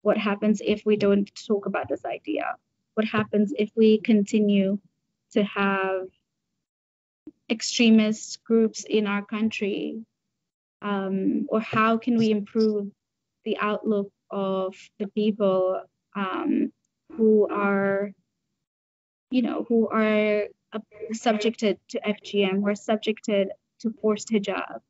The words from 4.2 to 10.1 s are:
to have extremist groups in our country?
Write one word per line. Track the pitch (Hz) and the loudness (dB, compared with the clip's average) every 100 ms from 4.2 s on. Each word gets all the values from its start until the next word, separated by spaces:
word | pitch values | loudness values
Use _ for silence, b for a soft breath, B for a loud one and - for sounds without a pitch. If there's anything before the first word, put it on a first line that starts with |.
| 202 220 208 202 190 202 _ _ _ _ _ | 4 0 2 2 2 -2 _ _ _ _ _
to | 220 | -2
have | 208 202 196 196 190 190 190 _ _ _ _ _ _ _ _ _ _ _ - _ - | -2 0 0 0 -2 -4 -8 _ _ _ _ _ _ _ _ _ _ _ -20 _ -6
extremist | 226 - - 233 220 214 214 - - | -6 -4 2 6 6 4 -2 -8 -16
groups | - 226 220 214 - | 0 2 2 -2 -2
in | 214 208 | 0 0
our | 202 202 | -2 -4
country? | 214 220 - 196 202 - 226 226 | -2 -2 -2 -4 -4 -6 -10 -16